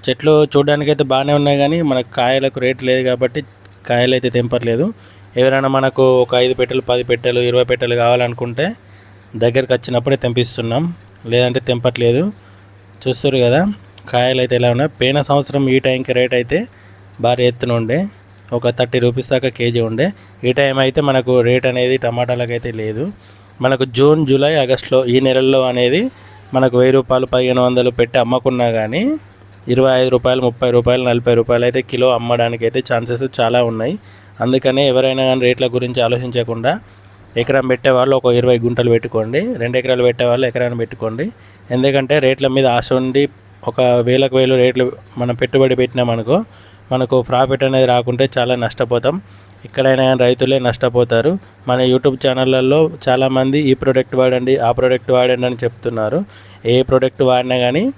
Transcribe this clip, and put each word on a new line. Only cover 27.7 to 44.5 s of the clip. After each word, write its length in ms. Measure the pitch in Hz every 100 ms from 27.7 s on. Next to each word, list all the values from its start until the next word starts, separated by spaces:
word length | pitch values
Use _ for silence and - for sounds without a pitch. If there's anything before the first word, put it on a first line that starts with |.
| 127 123
పెట్టి 300 | 120 120 131
అమ్మకున్నా 520 | 131 127 131 127 120
కానీ 460 | 113 107 139 247 311 - - - - -
ఇరవై 340 | 127 131 127
ఐదు 80 | 127
రూపాయలు, 320 | 127 127 127
ముప్పై 300 | 127 120 127
రూపాయలు, 320 | 120 123 127 127
నలభై 240 | 120 120
రూపాయలు 320 | 117 117 120 123
అయితే 160 | 127
కిలో 320 | 127 123 127
అమ్మడానికి 520 | 120 120 120 117 117 113
అయితే 140 | 131 -
ఛాన్సెస్ 300 | 120 120 120 135 -
చాలా 240 | 117 123
ఉన్నాయి. 360 | 117 113 117 202 - - - -
అందుకనే 460 | 120 131 131 131 139
ఎవరైనా 380 | 127 131 131 131
కానీ 160 | 131
రేట్ల 260 | 123 123 127
గురించి 340 | 120 123 123
ఆలోచించకుండా 800 | 117 120 127 123 117 113 123 196 - - - - - 117
ఎకరం 300 | 120 135 131
పెట్టే 220 | 127 139
వాళ్ళు 260 | 127 131 135
ఒక 180 | 127
ఇరవై 240 | 120 123 123
గుంటలు 300 | 120 120 120
పెట్టుకోండి, 640 | 117 120 113 110 139 220 226
రెండు 200 | 117 127
ఎకరాలు 260 | 123 127
పెట్టే 220 | 123 120 120
వాళ్ళు 220 | 123 127
ఎకరాన్ని 300 | 120 123 120
పెట్టుకోండి. 540 | 113 117 113 113 185 - - - -
ఎందుకంటే 480 | 127 135 139 131 147
రేట్ల 280 | 131 131 135
మీద 200 | 131 131
ఆశ 260 | 120 113
ఉండి 360 | 131 131 131 143 - - - -
ఒక 140 | 117
వేలకు 560 | 123 123 120 127 135 127
వేలు 180 | 131